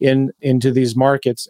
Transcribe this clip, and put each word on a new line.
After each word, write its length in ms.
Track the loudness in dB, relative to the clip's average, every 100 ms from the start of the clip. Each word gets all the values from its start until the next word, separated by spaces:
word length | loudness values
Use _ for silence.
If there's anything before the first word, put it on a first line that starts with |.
in, 320 | 0 0 0 -4
into 320 | -2 0 0
these 240 | 0 0 0
markets, 500 | 0 0 -2 -6 -8